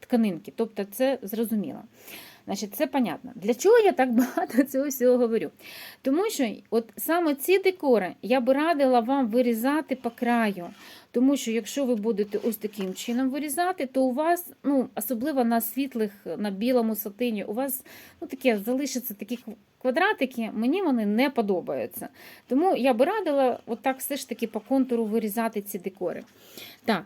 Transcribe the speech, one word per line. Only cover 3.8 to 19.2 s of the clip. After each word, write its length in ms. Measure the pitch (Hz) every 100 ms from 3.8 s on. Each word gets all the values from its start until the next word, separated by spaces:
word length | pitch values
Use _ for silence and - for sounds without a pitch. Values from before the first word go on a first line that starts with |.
| 415
так 200 | - 254
багато 520 | 233 247 - 359 226
<laughs> 60 | 277
цього 160 | 262 285
всього 300 | 269 247 247
говорю? 320 | 240 226 156 - - - - -
Тому 280 | - 285 440
що 180 | 427 240 - -
от 140 | 226 226 -
саме 380 | - 330 330
ці 240 | 285 - 381
декори 560 | 381 370 294 226 180 -
я 180 | 196 254
би 120 | 233
радила 480 | 269 311 311 269 247
вам 280 | 226 277 247
вирізати 680 | 233 247 226 247 302 - 254
по 140 | 240
краю. 560 | - 233 240 220 190 175 - - - -
Тому 220 | 233 262 277
що 140 | 226
якщо 340 | 226 208 -
ви 100 | 262
будете 440 | 240 214 202 202 202
ось 180 | 233 208
таким 380 | 214 208 190
чином 360 | 190 - 240 262
вирізати, 560 | 285 294 302 359 370 254
то 160 | 269
у 100 | 262
вас, 340 | 247 311 349 - -
ну, 240 | 262 277 233
особливо 500 | - 220 233 277 277
на 160 | 233 233
світлих, 500 | 220 - 277 240 214 - - 160
на 140 | 208
білому 460 | 190 233 254 220 214
сатині, 480 | 214 202 247 214
у 80 | -
вас, 320 | 208 277 247 - - - -
ну, 60 | 349
таке 320 | 277 262 214
залишаться 560 | 202 262 285 254 226
такі 220 | 202